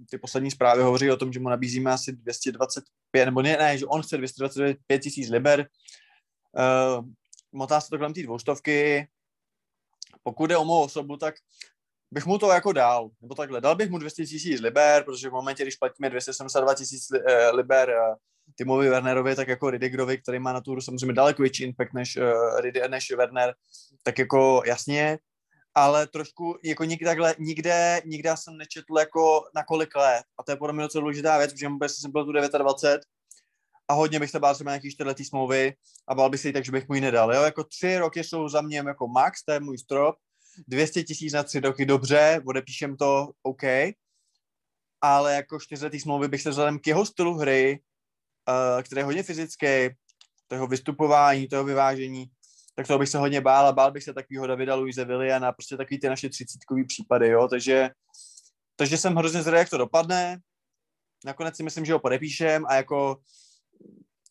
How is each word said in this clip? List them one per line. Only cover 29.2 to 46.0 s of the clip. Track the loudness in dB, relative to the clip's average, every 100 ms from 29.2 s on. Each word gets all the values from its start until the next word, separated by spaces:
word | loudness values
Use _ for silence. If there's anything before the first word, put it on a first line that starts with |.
| 4 4 0 -8
na |
kolik | -2 -2 0 2
let, | 2 2 -2 -12
a |
to | -8
je | -6
podle | -6
mě | -6
docela | -6 -4
důležitá | -4 -2 2 2
věc, | 2
protože | -2 -8
mu, | -4
jestli | -6 -6
jsem | -6
byl | -4 -2
tu |
devětadvacet | 0 0 2 0 2 2 0 -2 _ _ _ _ _ _ _ -2
a |
hodně | 0 0 0
bych | -4
se | 0
bál | 0 0
třeba | -4
nějaký | -8 -8
čtyřletý | -8 -8 -8 -6
smlouvy | -4 0 0 0 -4 _ _ -4
a | 2
bál | 2
bych | 2
se | -4
jí |
tak, | -4 -4
že |
bych | -6 -4
mu | -2
ji |
nedal, | 2 4 4 4
jo, |
jako | 2 0
tři | -10 -6 -2 0
roky | -2 -4
jsou | -8 -6 -4
za | -2
mě | -2 -4
jako | -6 -6 -2
max, | 2 2 -2
to | -4
je | -4
můj | -6 -12
strop, | -4 0 0 0 _ _ _ -20 -4
dvě | 0 0
stě | -2
tisíc | -6 -8 -4
na | -4
tři | -4 -2
roky, | -2 0 2
dobře, | 2 4 6 6 4 -2
odepíšem | -6 -6 -8 -8 -2
to, | 0 0 -2 -6
OK, | -8 -4 0 0 0 -4 _ _ _ _ _ _ _ _ _ _
ale | 4 4 4 0
jako | -4 -12
čtyřletý | -12 -10 -8
smlouvy | -8